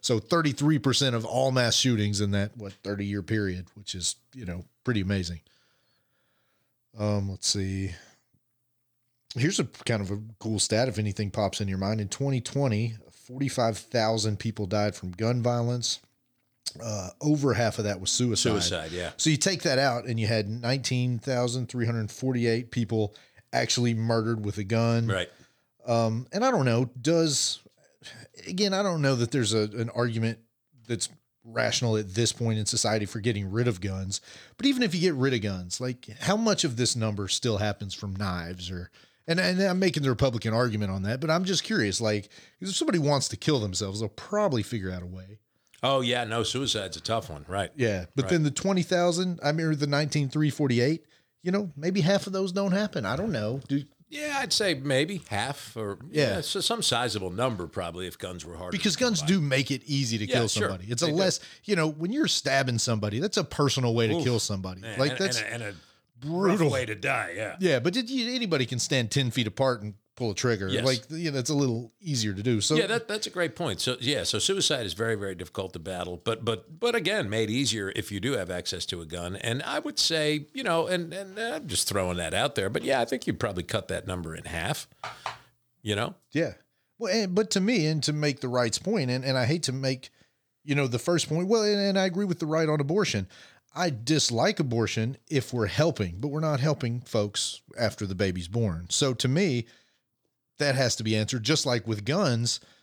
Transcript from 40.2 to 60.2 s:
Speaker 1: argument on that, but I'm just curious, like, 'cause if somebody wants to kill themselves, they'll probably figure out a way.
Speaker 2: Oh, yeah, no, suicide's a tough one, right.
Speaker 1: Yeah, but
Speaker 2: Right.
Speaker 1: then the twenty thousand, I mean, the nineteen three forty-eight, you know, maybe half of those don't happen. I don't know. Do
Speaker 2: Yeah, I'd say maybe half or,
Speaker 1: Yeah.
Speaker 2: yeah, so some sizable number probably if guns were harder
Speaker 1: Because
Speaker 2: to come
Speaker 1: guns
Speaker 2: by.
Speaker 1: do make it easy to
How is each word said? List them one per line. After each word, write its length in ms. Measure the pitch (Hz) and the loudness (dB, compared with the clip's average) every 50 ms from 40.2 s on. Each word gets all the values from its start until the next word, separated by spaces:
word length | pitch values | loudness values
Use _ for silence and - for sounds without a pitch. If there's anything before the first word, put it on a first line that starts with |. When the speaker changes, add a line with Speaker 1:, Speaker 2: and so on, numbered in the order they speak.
| 139 131 117 113 - 113 | 2 2 2 0 -2 0
Speaker 1:
argument 380 | 110 117 123 123 107 107 104 95 | 2 2 2 2 2 0 0 -2
on 140 | 95 95 95 | -2 -2 -2
that, 160 | 101 120 131 | -2 -2 -2
but 100 | 156 156 | 0 0
I'm 140 | 160 175 190 | 0 0 2
just 180 | 185 190 156 - | 0 0 -2 0
curious, 380 | - 220 185 113 101 92 - | 0 0 2 2 2 0 0
like, 260 | 117 107 107 104 98 - - - - - _ _ | 2 2 2 0 -2 -6 -18 -20 -20 -20 _ _
'cause 80 | 180 190 | -8 -4
if 80 | 185 | -2
somebody 220 | - 330 311 208 170 | 0 0 2 2 2
wants 300 | 139 143 147 135 - - | 4 4 2 2 0 -2
to 100 | - - | -6 -2
kill 200 | - 160 151 127 | 0 2 2 2
themselves, 420 | 107 98 92 95 107 95 98 104 | 0 -2 -2 -4 -4 -4 -4 -4
they'll 100 | 113 104 | -6 -6
probably 520 | - - - - 202 208 208 190 139 117 | -8 -12 -8 -2 0 2 2 2 2 0
figure 280 | 98 - - 107 95 92 | -2 -2 -4 -6 -6 -6
out 100 | 90 90 | -6 -8
a 40 | 87 | -8
way. 320 | 90 92 92 92 98 104 - _ _ _ _ _ _ _ - | -10 -12 -14 -14 -18 -20 -20 _ _ _ _ _ _ _ -4
Speaker 2:
Oh, 200 | - 131 139 135 | 0 2 2 2
yeah, 220 | 127 120 123 120 120 | 2 2 0 0 0
no, 180 | 107 113 117 | -2 -2 -2
suicide's 560 | 107 - - 127 139 113 - 110 98 92 - - | 0 0 -2 -2 -2 0 -2 -2 -4 -6 -10 -10
a 20 | |
tough 300 | - - 113 113 95 - | -4 -2 -2 -2 -2 -6
one, 160 | 82 73 73 85 | -12 -12 -10 -6
right. 220 | 92 101 95 87 - | -4 -4 -4 -4 -2
Speaker 1:
Yeah, 300 | 147 123 110 101 92 90 - _ | 0 0 2 2 0 -4 -4 _
but 100 | 143 135 | -2 0
Speaker 2:
Right. 80 | - | 2
Speaker 1:
then 100 | 180 165 | 2 2
the 80 | 151 147 | 2 0
twenty 320 | - - - 190 196 185 | 0 0 0 2 2 2
thousand, 560 | 165 - 185 175 175 175 165 175 185 185 175 165 | 2 2 2 2 4 2 2 2 0 -2 -4 -2
I 100 | - 147 | 0 0
mean, 220 | 151 160 165 160 156 139 | 0 2 2 0 2 0
the 80 | 147 | 0
nineteen 420 | 143 143 143 156 147 - 151 143 131 | 0 2 0 0 2 0 0 0 0
three 220 | - 151 151 147 | 2 2 2 2
forty-eight, 560 | 127 - 151 127 120 120 120 143 160 160 - _ _ _ _ _ _ _ | 2 2 2 4 4 4 4 4 2 0 -4 _ _ _ _ _ _ _
you 80 | - 180 | -4 -2
know, 180 | 185 202 208 175 143 | 0 0 -2 -4 -8
maybe 240 | 143 151 180 190 202 | -4 -2 0 2 4
half 240 | 151 175 202 196 - | 4 4 4 4 2
of 60 | 196 190 | 0 -2
those 180 | 190 196 185 | -2 -2 -2
don't 200 | 175 196 196 196 | 0 0 0 2
happen. 340 | 180 196 214 208 - 170 110 | 2 2 0 0 -2 -2 -2
I 80 | 95 120 | -2 -2
don't 160 | 147 202 226 | -2 -2 -2
know. 300 | 165 113 107 107 123 139 - - | -2 0 0 -2 -2 -4 -2 -2
Do 160 | 139 147 143 - _ _ - _ | -2 -2 -2 -4 _ _ -20 _
Speaker 2:
Yeah, 300 | - 294 302 302 285 277 | -10 -8 -6 -4 -2 -2
I'd 120 | 254 185 | 0 0
say 220 | - - 214 190 160 | 0 2 2 2 0
maybe 480 | 131 135 143 135 131 151 170 202 165 - - | 0 0 2 2 2 2 2 -2 -8 -6 -4
half 480 | 110 101 113 135 143 - - - - | -2 -2 -2 -2 -4 -8 -12 -12 -8
or, 220 | 113 110 101 101 - - 170 | -6 -6 -6 -6 -8 -10 -4
Speaker 1:
Yeah. 260 | - 151 143 113 98 | 0 2 2 2 0
Speaker 2:
yeah, 40 | 185 | -2
so 200 | - - - 196 | -2 -2 -2 -2
some 220 | - - 233 226 | 0 0 0 0
sizable 480 | 175 - 127 117 127 120 101 104 95 92 | 0 0 2 2 0 0 -2 -2 -4 -4
number 380 | 87 104 123 131 117 92 90 78 | -2 0 0 0 0 -2 -6 -6
probably 400 | - 104 90 85 82 90 92 87 | -6 -6 -6 -6 -6 -6 -8 -8
if 100 | - - | -8 -10
guns 260 | - 90 92 87 78 | -10 -10 -10 -10 -12
were 120 | 85 85 | -12 -10
harder 160 | 80 90 90 | -10 -8 -6
Speaker 1:
Because 220 | 87 185 - 208 160 | -4 0 0 0 0
Speaker 2:
to 40 | - | 2
come 100 | 254 247 | 0 2
Speaker 1:
guns 100 | 214 156 | 2 2
Speaker 2:
by. 60 | 147 151 | 2 2
Speaker 1:
do 120 | 190 190 | 4 4
make 300 | 147 139 131 135 135 - | 4 2 2 2 2 0
it 120 | 143 123 - | -2 -4 -2
easy 340 | - 143 139 135 113 113 | -2 -2 0 0 0 0
to 60 | 107 | -2